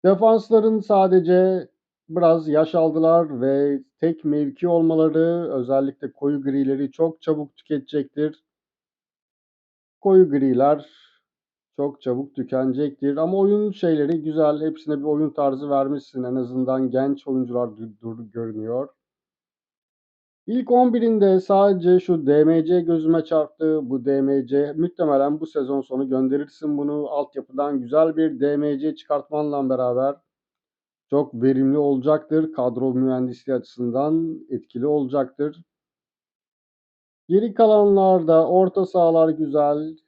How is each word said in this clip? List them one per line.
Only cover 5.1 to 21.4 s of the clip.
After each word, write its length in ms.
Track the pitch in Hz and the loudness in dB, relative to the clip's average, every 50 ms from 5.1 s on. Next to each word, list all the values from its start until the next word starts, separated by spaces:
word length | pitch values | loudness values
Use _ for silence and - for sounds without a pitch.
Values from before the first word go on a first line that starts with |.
| 151 160 165 165 170 175 170 - | 2 2 0 0 0 -2 -4 -4
özellikle 600 | - 135 123 120 135 135 139 139 139 _ 143 127 | -6 -6 -4 -2 0 0 0 -2 -6 _ -14 -14
koyu 300 | _ _ 143 143 147 139 | _ _ -4 -4 -4 -2
grileri 480 | 135 139 135 139 139 131 139 135 143 135 | -4 -4 -2 -2 -2 -2 -2 -4 -4 -8
çok 320 | - - 165 165 160 _ | -4 -4 -4 -4 -4 _
çabuk 340 | - 170 156 151 147 139 _ | -4 -4 -4 -4 -6 -12 _
tüketecektir. 880 | _ _ _ 156 139 131 - - 147 139 143 _ 147 151 151 151 _ _ _ _ _ _ _ _ _ _ _ _ _ _ _ _ _ _ _ _ _ _ _ _ _ _ _ _ _ _ _ _ _ | _ _ _ -8 -8 -6 -6 -6 -6 -6 -6 _ -6 -6 -6 -6 _ _ _ _ _ _ _ _ _ _ _ _ _ _ _ _ _ _ _ _ _ _ _ _ _ _ _ _ _ _ _ _ _
Koyu 300 | _ 196 190 185 185 156 | _ 4 6 6 6 6
griler 560 | 139 143 135 135 123 120 135 143 151 147 - _ _ _ _ _ _ _ _ _ _ _ _ _ _ _ _ _ _ | 4 0 2 2 2 2 2 2 2 0 -4 _ _ _ _ _ _ _ _ _ _ _ _ _ _ _ _ _ _
çok 240 | - 143 143 143 _ | -8 -8 -8 -8 _
çabuk 340 | - 131 123 127 139 139 _ | -6 -6 -6 -6 -6 -10 _
tükenecektir. 840 | 139 127 127 135 131 131 131 127 135 147 143 139 _ 139 143 143 | -10 -8 -4 -4 -2 -2 -2 -2 -2 -4 -4 -6 _ -4 -4 -2
Ama 220 | 147 160 175 190 196 | -2 -2 -2 0 2
oyun 320 | 196 196 208 208 208 208 | 2 2 2 2 0 -2
şeyleri 520 | 190 - - 170 160 147 143 143 170 160 | -4 -2 0 0 0 0 0 -2 -2 -4
güzel. 380 | 147 160 151 160 156 151 151 147 | -4 -4 -2 0 0 0 0 0
Hepsine 380 | 156 160 156 - - 151 151 139 | -4 -6 -6 -8 -8 -6 -6 -4
bir 60 | 143 | -2
oyun 260 | 151 147 151 156 147 | -2 -2 0 -2 -4
tarzı 400 | - - 143 139 135 131 147 143 | -2 -2 -2 -2 -2 -4 -4 -2
vermişsin. 520 | 139 139 139 135 147 139 139 _ _ 131 | 0 0 0 -2 -4 -8 -10 _ _ -10
En 120 | 127 123 127 | -8 -4 -4
azından 560 | 131 123 120 127 131 127 127 131 131 131 123 | -4 -6 -4 -4 -4 -2 -2 -2 -2 -2 -2
genç 380 | 120 131 135 139 139 139 _ 139 | -2 -2 -2 -2 -4 -6 _ -6
oyuncular 400 | 131 131 127 120 120 120 123 113 | -4 -4 -4 -4 -4 -4 -4 -4
du-, 320 | 107 110 113 113 104 _ | -8 -14 -16 -16 -16 _
dur-, 300 | 113 117 113 117 117 107 | -14 -14 -12 -12 -16 -14
görünüyor. 560 | 101 117 117 113 107 110 107 110 117 127 139 135 _ _ _ _ _ _ _ _ _ _ _ _ _ _ _ _ _ _ _ _ _ _ _ _ _ _ _ _ _ _ _ | _ -10 -10 -8 -8 -10 -8 -6 -6 -6 -8 -10 _ _ _ _ _ _ _ _ _ _ _ _ _ _ _ _ _ _ _ _ _ _ _ _ _ _ _ _ _ _ _
İlk 240 | - 220 254 247 247 | -6 -6 -6 -2 2
on 240 | 240 247 254 247 226 | 4 4 4 4 2
birinde 460 | 240 226 233 226 214 202 196 190 185 | 0 0 0 2 4 4 4 4 2